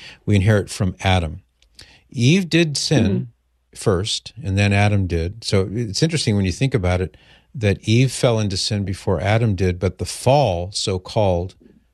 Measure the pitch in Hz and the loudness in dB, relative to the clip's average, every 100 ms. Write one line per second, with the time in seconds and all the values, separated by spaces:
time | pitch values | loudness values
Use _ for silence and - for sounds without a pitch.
0 | - - - 101 101 104 - - 95 - | -20 -8 0 2 4 2 0 -2 -4 -2
1 | 95 92 78 87 - _ _ - - _ | 0 0 0 -8 -18 _ _ -20 -20 _
2 | _ 123 123 190 170 165 165 139 - 139 | _ 0 4 4 2 0 0 -2 0 2
3 | 104 120 123 _ _ _ _ - 113 87 | 2 0 -6 _ _ _ _ -4 0 0
4 | 107 - - - 98 95 101 98 104 101 | 0 -6 -10 -10 -4 0 2 2 2 2
5 | 90 85 85 113 - 98 92 107 113 95 | 0 -2 -4 -8 -2 -2 0 -4 -6 -2
6 | 165 165 113 101 92 - 135 113 90 90 | 0 0 0 0 0 -2 -2 0 0 0
7 | 87 - _ _ _ 139 104 95 - 117 | -2 -10 _ _ _ -4 -2 0 2 2
8 | 131 - 127 113 104 95 - 101 98 95 | 2 2 0 2 0 -4 -4 -4 -4 -4
9 | - 87 98 113 113 92 92 87 95 - | -2 -2 2 2 2 0 0 0 -4 -4
10 | 95 - 120 143 120 87 90 - 110 92 | -10 -2 2 4 2 -2 -4 -6 -4 -4
11 | - 117 101 87 92 - _ _ _ | -4 0 2 0 -4 -12 _ _ _